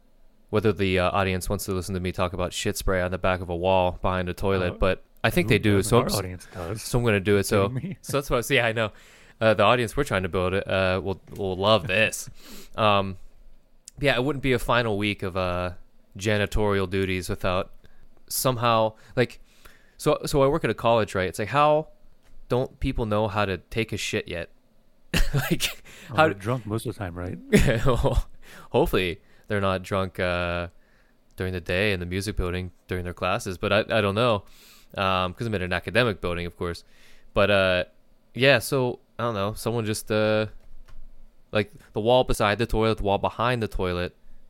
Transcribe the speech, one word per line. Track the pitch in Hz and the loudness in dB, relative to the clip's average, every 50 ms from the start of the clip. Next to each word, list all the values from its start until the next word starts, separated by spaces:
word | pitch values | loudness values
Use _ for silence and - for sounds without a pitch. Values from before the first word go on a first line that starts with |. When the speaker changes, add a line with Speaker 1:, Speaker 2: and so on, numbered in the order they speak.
| _ _ _ - - - _ _ _ - | _ _ _ -20 -20 -20 _ _ _ -2
Speaker 1:
whether | - 107 92 107 | 0 2 2 2
the, | 98 87 98 95 92 92 | 2 2 2 2 2 2
uh, | 90 90 | 2 2
audience | - 98 95 95 92 90 - - | 2 2 2 2 0 -2 -2 -2
wants | 104 92 - | -4 -4 -4
to | - | -4
listen | 95 92 85 - 95 | -4 -4 -4 -4 -4
to | 92 | -4
me | 90 90 | -4 -4
talk | 85 - 92 87 | -2 -2 -2 -2
about | 92 90 90 82 | -2 -2 -4 -4
shit | - - - 107 98 | -4 -4 -4 -4 -4
spray | - - - 95 92 | -2 -2 0 0 0
on | 90 90 | 0 -2
the | 92 90 | -2 -2
back | - 95 92 90 | 0 0 0 0
of | 92 87 | -2 -4
a | 87 | -4
wall | 85 87 95 95 92 90 90 87 - | 0 2 4 4 4 4 2 0 -2
behind | - 95 92 92 90 90 | -2 -2 0 -2 -2 -4
a | 87 | -4
toilet, | - - 98 98 95 90 90 - | -2 0 0 0 0 0 -2 0
Speaker 2:
Uh, | - | 0
Speaker 1:
but | - 92 92 - - _ _ - | 2 2 0 -2 -6 _ _ -2
I | - 117 | 0 0
think | - 113 101 | 2 2 2
they | 107 120 | 4 4
Speaker 2:
who | 101 | 4
Speaker 1:
do, | 107 107 101 | 4 4 4
Speaker 2:
doesn't? | 98 92 - | 4 4 4
Speaker 1:
so | 120 117 | 4 4
Speaker 2:
Our | |
Speaker 1:
I'm | - - | 4 4
s-, | - 104 | 0 -2
Speaker 2:
audience | 92 90 90 85 - - | -4 -4 -8 -12 -14 -14
does. | - 95 87 82 104 107 | -12 -10 -8 -8 -8 -8
Speaker 1:
so | - - - 123 | -6 -2 -2 0
I'm | 120 | 2
gonna | 117 104 101 | 2 2 2
do | 87 104 101 | 4 4 4
it. | 101 95 | 4 2
So, | - 113 101 98 101 | 2 2 2 2 0
Speaker 2:
Kidding | 127 139 - 196 | -2 -4 -6 -8
me? | 165 - | -10 -10
Speaker 1:
so | - - - | -8 -4 -4
that's | 139 - - | -4 -2 -2
what | 151 120 | -2 -2
I | |
see. | 113 - 143 123 | 0 2 2 2
I | 120 113 | 2 2
know. | 110 117 110 101 - - - - - - - - - - | 0 -2 -2 -4 -4 -10 -20 -20 -20 -20 -20 -16 -4 2
Uh, | 113 110 107 | 2 4 4
the | 92 | 6
audience | 104 104 123 123 120 107 - | 6 4 4 4 0 -2 -2
we're | - 143 | -4 -2
trying | - 107 95 92 | 0 0 -2 -2
to | 87 | 0
build, | 80 95 90 92 92 | -2 0 0 0 0
uh, | 98 - - 101 95 95 92 92 95 | -2 -2 -2 0 0 2 2 0 0
will, | - 98 95 - - - - | -2 -4 -6 -8 -10 -14 -8
will | - 101 95 92 | -6 -4 -4 -2
love | 87 98 104 110 104 90 | 0 4 4 4 4 2
this. | 95 92 104 110 92 - - - - - | 2 0 2 2 0 -2 -6 -10 -12 -16
Speaker 2:
<laughs> | - - - - - - - - | -18 -18 -18 -16 -16 -16 -8 -2
Speaker 1:
Um, | - 110 107 101 98 98 95 92 - - - - - - - - - _ _ _ - _ - - - | 2 4 4 4 2 0 -2 -6 -10 -14 -18 -20 -20 -20 -20 -20 -20 _ _ _ -20 _ -18 -8 -2
yeah, | 143 139 123 | 0 2 2
it | 120 127 | 2 2
wouldn't | 147 147 131 | 0 -2 -2
be | 117 135 123 | 0 0 0
a | 113 | 2
final | - - 120 117 120 113 104 98 | 2 2 2 2 2 0 0 0
week | 104 104 101 - | 0 -2 -2 -2
of, | 104 95 87 | -4 -4 -4
uh, | 95 92 90 87 90 90 90 90 - - - - - - _ - 98 | -2 -2 -2 -2 -4 -4 -6 -6 -10 -16 -20 -20 -20 -20 _ -10 -4
janitorial | 92 110 107 104 101 95 - - 107 104 101 98 95 87 | -2 0 0 0 0 0 0 0 2 2 2 0 0 0
duties | 98 95 95 95 92 92 87 - | -2 -2 -2 0 -2 -4 -4 -6
without | 101 - - 95 90 92 - - - - - - - - - - - - - - | -6 -4 -2 -2 -2 -2 -2 -6 -10 -20 -20 -20 -20 -20 -20 -20 -20 -18 -12 -8
somehow, | - - - 135 127 113 123 117 113 113 110 110 - - - - - | -4 -2 0 0 0 2 2 2 4 4 4 2 -2 -6 -16 -6 0
like, | 131 120 - - - - - _ - - - - - _ _ _ - | 0 0 0 -2 -12 -20 -20 _ -20 -20 -20 -20 -20 _ _ _ -4
so, | - 151 151 - - | 0 0 0 0 0
so | 156 - 143 | 0 2 4
I | 135 | 4
work | 139 147 165 - | 4 2 2 0
at | 123 | -2
a | 107 | -2
college, | - - 117 117 117 107 - - | 0 2 4 4 4 2 0 0
right? | 98 92 90 | -2 -2 -2
It's | - - | -2 -4
like, | 110 95 | -4 0
how | 110 143 147 151 151 156 156 - - - - - - - _ - - - - - | 2 4 4 4 4 2 0 -2 -10 -20 -20 -20 -20 -20 _ -20 -18 -12 -6 -2
don't | 123 123 135 - - - | 0 0 -2 -2 -6 -4
people | - 135 127 - 120 | -4 -2 -2 -2 -2
know | 107 107 104 110 104 | 0 0 0 0 0
how | 92 107 104 | 0 0 0
to | 98 92 87 | 0 -2 -4
take | - - - 113 113 - | -6 -6 -4 -4 -2 -2
a | 110 98 | -4 -6
shit | - - - 107 - | -4 -4 -4 -4 -4
yet? | - 85 85 - - - _ _ _ _ - - _ _ _ - - | -4 -8 -8 -8 -10 -14 _ _ _ _ -20 -20 _ _ _ -10 0
<laughs> | - - - - - | 2 4 4 4 2
Like, | 139 - - 165 - - - - - - - - - - - | 0 0 0 -2 -2 -2 -4 -6 -8 -16 -20 -20 -20 -16 -2
Speaker 2:
Oh, | 117 | 2
Speaker 1:
how | 107 156 | 4 4
Speaker 2:
they're | 160 101 | 4 2
Speaker 1:
d- | 101 | -2
Speaker 2:
drunk | 95 110 127 127 101 | -4 -4 -4 -4 -4
most | 104 107 113 - | -4 -6 -4 -4
of | 127 104 | -6 -8
the | - | -8
time, | 98 87 82 | -8 -8 -8
right? | 87 87 92 - - - - | -8 -8 -8 -8 -10 -2 4
Speaker 1:
<laughs> | 214 - - 147 113 113 - 139 120 113 - 131 117 - - - - - - - - - - - | 4 6 6 6 2 2 2 2 2 2 2 2 2 0 -2 -4 -8 -18 -18 -20 -20 -20 -8 -2
Hopefully | - 120 160 - - 104 92 87 80 - _ - - - _ - | 0 2 2 2 2 0 0 0 -4 -6 _ -20 -20 -16 _ -6
they're | 110 101 | -2 0
not | 98 98 95 92 | 0 0 0 -2
drunk, | 92 - 104 95 95 92 - - | -4 -4 -4 -2 -4 -4 -4 -4
uh, | 95 90 87 87 87 87 87 87 85 87 - - - _ _ _ _ _ _ _ _ _ - | -2 -2 0 -2 -2 -2 -2 -4 -6 -8 -10 -18 -20 _ _ _ _ _ _ _ _ _ -10
during | - 95 92 | -8 -6 -6
the | 92 90 | -6 -6
day | 82 - 90 90 104 107 | -4 -2 0 0 2 0
in | 98 90 | 0 -2
the | 87 | -4
music | 87 90 98 95 107 95 | -4 -4 -4 -4 -4 -4
building | - 95 87 87 90 90 87 - _ _ - | -4 -4 -4 -4 -6 -8 -10 -12 _ _ -8
during | 95 90 87 | -6 -6 -6
their | 87 85 | -8 -6
classes, | - 95 90 98 120 - 101 90 - | -4 -2 -2 -2 -2 -4 -6 -6 -4
but | - 101 | 0 2
I, | 101 107 | 2 2
I | - - 95 110 | 2 2 2 2
don't | 104 98 95 | 2 2 2
know, | 107 123 123 110 98 - - - - - - - - - - - | 2 2 2 2 0 -2 -8 -20 -20 -20 -20 -20 -20 -20 -12 -6
um, | 95 98 95 95 92 92 90 87 | -2 -2 0 0 0 0 -2 -4
'cause | - 120 | -6 -6
I'm | 117 107 | -4 -2
in | 92 | -2
an | 90 90 | -2 -2
academic | 90 85 - - 87 113 127 117 95 - | -4 -4 -4 -2 0 0 2 0 0 -4
building, | - 87 87 87 87 | -4 -4 -4 -4 -6
of | 87 - | -8 -8
course. | - 92 87 85 - - _ - - - - - - - - - | -6 -6 -6 -6 -8 -12 _ -20 -20 -20 -20 -20 -20 -14 -4 0
But, | 110 98 98 | 2 4 4
uh, | 104 98 95 92 90 90 - - _ _ _ _ - _ _ _ - | 6 4 4 4 2 2 0 -2 _ _ _ _ -20 _ _ _ -2
yeah, | 113 127 139 139 113 | 2 4 4 4 4
so, | - - 143 135 127 123 - - _ _ _ - | 2 0 0 0 0 0 -4 -6 _ _ _ -6
I | 113 | -4
don't | 120 113 | -4 -2
know, | 98 98 104 110 | -2 -2 -4 -4
someone | - - 110 113 120 110 | -4 -4 -4 -2 -2 -2
just, | 104 110 - - - | -2 -4 -4 -4 -2
uh, | 107 107 107 107 107 107 110 107 - - - - - - - - - - - - - - - - - - - _ | 0 2 2 2 2 0 0 -2 -6 -14 -16 -14 -14 -14 -14 -12 -12 -12 -12 -12 -14 -16 -18 -18 -20 -20 -10 _
like, | - 107 104 - - - - - | -2 -2 -2 -2 -6 -20 -16 -10
the | - 127 | -6 -2
wall | 104 113 127 127 127 | 2 4 4 4 4
beside | - 98 - 113 104 104 104 | 2 2 2 2 2 2 0
the | 117 | 0
toilet, | - - 110 110 110 110 - | 0 0 2 2 2 2 0
the | 110 | 0
wall | 101 98 98 | 0 0 2
behind | 92 92 - - 110 120 127 120 | 0 -2 -2 0 -2 0 0 -2
the | 110 98 | -2 -4
toilet, | - - 95 90 90 87 87 - - _ - - - - - | -4 -2 -2 -2 -2 -2 -4 -6 -8 _ -18 -18 -16 -16 -16